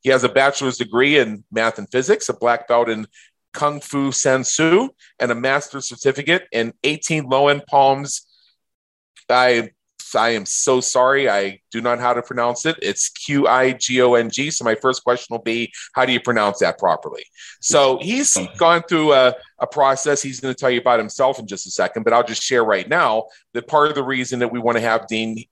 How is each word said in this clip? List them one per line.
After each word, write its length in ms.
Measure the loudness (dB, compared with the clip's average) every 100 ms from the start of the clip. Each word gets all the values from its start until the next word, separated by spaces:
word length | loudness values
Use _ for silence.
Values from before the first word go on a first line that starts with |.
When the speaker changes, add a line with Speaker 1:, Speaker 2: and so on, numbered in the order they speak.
Speaker 1:
He 80 | 2
has 160 | 2
a 60 | 4
bachelor's 480 | 2 2 0 -4 -4
degree 400 | -4 0 2 4
in 260 | 2 -4 _
math 260 | -2 -2 -2
and 120 | -4
physics, 380 | -4 0 -2 -2
a 20 |
black 360 | -2 0 0 2
belt 200 | 0 2
in 180 | -2 -8 _ _ _ _
Kung 280 | -4 -4 -4
Fu 320 | -6 -4 -2
Sensu, 800 | 0 0 0 0 0 4 4 2 _ _ _
and 140 | -2
a 20 |
master's 540 | -2 0 0 -2 -12 -12
certificate 580 | -2 -2 -2 0 -2 0
in 200 | -4 -4 -2
eighteen 400 | -4 -4 -4 -4 0
Lowen 380 | 2 2 2 0
Palms. 580 | 2 4 2 -4 -10 _ _ _ _ _ _ _ _ _ _ _
I, 420 | 2 4 2 -2 _ _ _ -6
I 140 | 0 0
am 180 | 0 -4
so 340 | -4 0 0
sorry. 480 | 0 2 2 2 0
I 300 | 0 -2 -8 _
do 80 | -6
not 180 | -2 -2
know 60 |
how 100 | 0
to 80 | -2
pronounce 420 | -4 -2 -2 -2
it. 120 | -4 -4
It's 280 | -4 -4 -6
Q 400 | -8 -4 0 4
I 240 | 4 2
G 280 | 0 -2 2
O 120 | 4
N 160 | 4 2
G. 220 | -4 -6
So 120 | -4
my 120 | -4 0
first 260 | -2 -2
question 320 | -2 -2 -4
will 80 | -8
be, 300 | -4 -4 -6 -10 -10
how 120 | -2 0
do 60 |
you 80 | 0
pronounce 400 | 0 0 0 0
that 180 | -2 0
properly? 460 | 0 -2 -4 -14 -18 _ -20 -10
So 380 | -2 2 2 0
he's 320 | -4 -4 0
Speaker 2:
Thank 200 | -2 -4
you. 40 | 0
Speaker 1:
gone 280 | 2 2 2
through 260 | 0 4
a, 200 | 6 4 2 -14 _
a 80 | -8
process 560 | 0 2 2 0 -2
he's 160 | -4 -8
gonna 160 | -8
tell 160 | -2 -2
you 100 | 0
about 200 | 2 2
himself 400 | 0 0 0 0
in 80 | -8
just 180 | -12 -10
a 60 |
second, 320 | -4 -4 -2
but 80 | 2
I'll 100 | 2
just 220 | 0 -4
share 200 | -2 0
right 240 | 2 0 0
now 360 | 0 2 0 -4 _ _
that 120 | -10 0
part 220 | 2 2
of 80 | 0
the 80 |
reason 340 | -4 -4 -4 -2
that 140 | -2
we 80 | -2
wanna 200 | 0 0
have 280 | 0 0 -2
Dean 340 | -6 -4 -6 -12